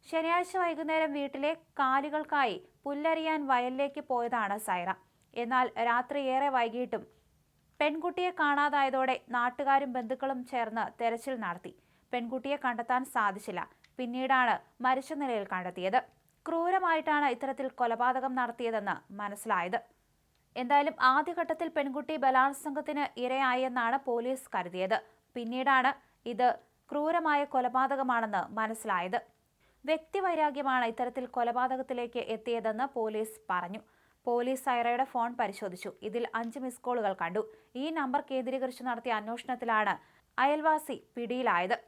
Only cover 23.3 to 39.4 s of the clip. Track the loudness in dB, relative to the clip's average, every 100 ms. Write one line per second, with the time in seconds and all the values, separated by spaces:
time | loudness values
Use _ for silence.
23.3 | 0 0 0 0 0 0 0 -2 -2 -2
24.3 | -4 -4 -6 -4 -4 0 0 -2 _ _
25.3 | -10 -6 -2 4 4 4 0 _ _ -10
26.3 | 2 2 2 _ _ _ -2 0 2 2
27.3 | 2 2 0 2 2 2 0 0 0 0
28.3 | -2 -2 -4 -4 -4 -2 -2 0 -4 -6
29.3 | _ _ _ _ _ -2 -2 0 -2 0
30.3 | 2 0 0 0 2 0 0 -4 -4 -6
31.3 | -2 0 2 0 -2 -4 -4 -4 -6 -4
32.3 | -6 -2 -2 -2 -2 -4 -2 -2 -2 -6
33.3 | -8 _ -4 -2 -10 -14 _ _ _ -2
34.3 | 0 2 0 0 2 2 2 0 0 -2
35.3 | 0 -4 -2 -8 -8 -10 -8 -6 -4 -4
36.3 | -4 -6 -6 -8 -8 -4 0 0 0 -2
37.3 | -2 -4 -8 _ -8 -4 -2 0 -2 -2
38.3 | -4 -2 -2 -4 -4 -4 -4 -2 -2 -2
39.3 | -8